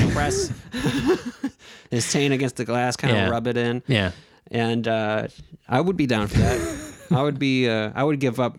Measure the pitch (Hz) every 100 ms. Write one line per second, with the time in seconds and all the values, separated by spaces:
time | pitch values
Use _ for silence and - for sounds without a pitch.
0 | - 143 147 131 359 - - 247 262 254
1 | 254 370 240 - 269 - - - - 120
2 | 110 151 143 131 135 - 117 120 123 120
3 | 139 110 95 117 120 120 120 123 - 120
4 | 95 - - - - 120 113 117 113 113
5 | 107 107 110 - - 156 - 120 175 185
6 | 139 113 104 - - - 339 302 - -
7 | - 147 147 135 139 131 123 110 107 110
8 | 139 147 135 117 120